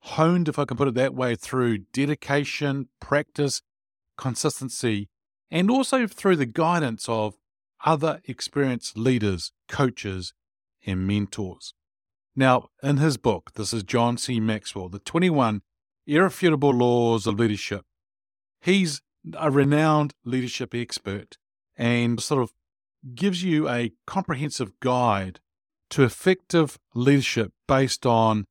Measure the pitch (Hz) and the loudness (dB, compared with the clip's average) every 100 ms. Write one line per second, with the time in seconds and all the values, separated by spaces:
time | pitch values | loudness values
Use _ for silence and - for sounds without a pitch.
0 | - - 160 180 160 143 139 123 139 120 | -10 0 2 2 0 -2 -4 0 -2 0
1 | 135 127 127 117 - 131 123 107 92 - | -2 0 -2 -4 -4 -2 0 0 -4 -4
2 | 143 151 - 143 143 - 147 139 135 _ | -2 -2 -2 -2 -2 -4 -4 -4 -8 _
3 | - 143 151 - 143 - _ _ _ _ | -2 -2 -2 -4 -4 -4 _ _ _ _
4 | _ - 131 117 156 - 131 - 123 104 | _ -8 -6 -2 -4 -4 -10 -4 -2 -2
5 | 101 _ _ _ _ 160 185 254 262 262 | -6 _ _ _ _ 0 2 2 2 0
6 | 226 - 202 180 131 110 160 175 143 113 | 0 -2 2 2 2 0 0 2 0 -4
7 | - 113 107 - _ _ _ _ - 160 | -4 -2 -2 -6 _ _ _ _ 0 2
8 | 156 151 - 127 - - 135 123 - 110 | 0 -4 -10 -10 -6 -2 -2 -2 -6 -2
9 | 113 127 104 92 - _ _ - 135 - | 0 2 2 -2 -6 _ _ -2 -2 0
10 | 104 95 90 _ _ _ _ _ - 95 | -8 -8 -10 _ _ _ _ _ -6 -2
11 | 95 101 101 - 98 90 - - _ _ | 0 0 -2 -6 -10 -10 -20 -20 _ _
12 | _ _ _ - 131 123 - _ 135 143 | _ _ _ 0 2 2 0 _ -2 2
13 | 156 127 - 95 - - 104 117 98 120 | 2 2 -2 -2 -6 -10 -6 -6 -2 0
14 | 117 120 - 123 110 107 - - 90 95 | 0 0 -4 -2 -2 -4 -6 -12 -12 -12
15 | - 170 180 156 120 107 _ _ _ _ | -6 0 2 2 2 0 _ _ _ _
16 | - 147 190 - 180 156 143 123 123 120 | -2 2 2 2 2 4 4 4 4 4
17 | 117 113 104 101 113 104 - 98 - _ | 2 2 0 0 0 0 -6 -10 -12 _
18 | _ _ _ _ _ _ - 196 180 139 | _ _ _ _ _ _ 0 2 2 -4
19 | _ _ - - 160 139 139 147 156 151 | _ _ -18 -4 2 4 4 4 4 2
20 | 147 - 120 127 123 - 123 120 120 - | 0 -4 -6 -4 -4 -6 -8 -8 -8 -8
21 | - 98 - - _ _ _ _ 117 120 | -8 -8 -10 -20 _ _ _ _ 0 2
22 | 120 117 - 143 120 _ _ _ _ _ | 0 -2 -2 -2 -2 _ _ _ _ _
23 | 139 120 196 180 180 156 151 123 117 - | -20 -2 -2 0 0 0 0 -2 -4 -6
24 | - - 185 139 147 - 110 _ 131 127 | -8 -6 -4 -4 -4 -6 -8 _ -2 2
25 | 120 101 95 90 _ _ _ _ _ - | 2 2 -2 -10 _ _ _ _ _ 2
26 | 131 - - 185 _ 170 151 - _ 117 | 2 4 0 0 _ 0 0 -2 _ 0
27 | 127 143 - - 107 _ _ 135 135 - | 4 4 2 -2 -4 _ _ 2 2 0
28 | 131 117 113 107 101 | 2 4 4 0 -4